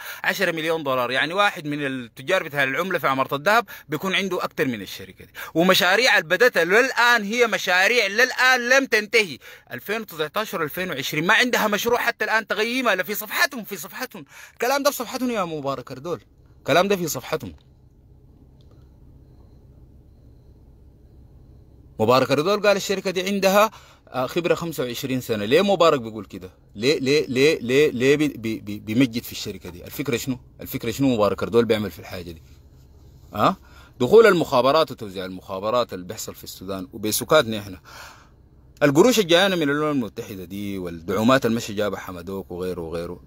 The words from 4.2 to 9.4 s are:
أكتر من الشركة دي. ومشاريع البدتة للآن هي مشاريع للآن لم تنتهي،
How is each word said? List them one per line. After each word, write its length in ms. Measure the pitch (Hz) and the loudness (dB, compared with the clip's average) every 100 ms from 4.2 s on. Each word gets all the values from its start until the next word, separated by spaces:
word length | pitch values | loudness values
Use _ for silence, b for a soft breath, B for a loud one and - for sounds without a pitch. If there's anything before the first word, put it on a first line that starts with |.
| 190 180 | -2 -4
أكتر 240 | 185 - 139 | -4 -2 -2
من 140 | 113 | -4
الشركة 420 | 92 - 92 - | -8 -14 -16 -20
دي. 80 | - B B | -20 B B
ومشاريع 640 | 160 180 185 180 202 254 202 | 2 4 4 4 4 4 4
البدتة 440 | 160 180 240 190 | 2 4 4 4
للآن 600 | 165 214 254 214 240 240 | 4 4 4 2 4 4
هي 220 | 196 240 233 | 2 0 0
مشاريع 600 | 185 190 180 196 240 196 | 0 0 2 4 2 0
للآن 640 | 208 254 - 254 254 240 | 2 0 2 2 4 4
لم 180 | 269 269 | 2 4
تنتهي، 520 | 220 208 233 190 120 | 0 2 0 0 -4